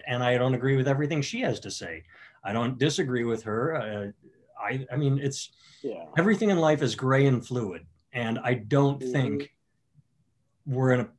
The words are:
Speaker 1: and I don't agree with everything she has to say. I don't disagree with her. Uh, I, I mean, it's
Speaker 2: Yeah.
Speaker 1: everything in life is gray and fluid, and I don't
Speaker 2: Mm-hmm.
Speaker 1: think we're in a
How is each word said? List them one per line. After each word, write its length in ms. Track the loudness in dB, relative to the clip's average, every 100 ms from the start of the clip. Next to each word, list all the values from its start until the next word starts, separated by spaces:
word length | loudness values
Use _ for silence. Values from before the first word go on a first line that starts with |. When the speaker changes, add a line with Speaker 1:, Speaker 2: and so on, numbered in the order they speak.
| -6
Speaker 1:
and 160 | -2
I 140 | 2 2
don't 160 | 2
agree 240 | 2 2 2
with 100 | 2
everything 340 | 2 0 0
she 200 | -2 -2
has 180 | -2 -4
to 120 | -6
say. 320 | -10 -10 -12 -16 -20 -20 _ -6
I 80 |
don't 240 | -2 -2 0
disagree 480 | 0 0 -2 -2 -2
with 180 | -4
her. 320 | -4 -4 -2 -4
Uh, 360 | -6 -6 -8 -12 _ _ _ -10
I, 220 | -6 -6 -6
I 60 | -2
mean, 240 | 0 0
it's 300 | -2 -6 -12 _ -20 -12
Speaker 2:
Yeah. 240 | -10 -10 -6 0
Speaker 1:
everything 320 | 2 4 2
in 100 | 4
life 220 | 4 4
is 140 | 0 0
gray 300 | 2 4 4
and 180 | 2 0
fluid, 400 | -6 -4 -8 -16 _ _
and 260 | -6 -4 -2
I 140 | -2 -2
don't 440 | 2 4 4 2
Speaker 2:
Mm-hmm. 120 | -2
Speaker 1:
think 420 | 0 0 -2 -6 _ _ _ _ _ _ _ _ _ _ _ -6
we're 260 | 0 4
in 100 | 4
a 80 | 2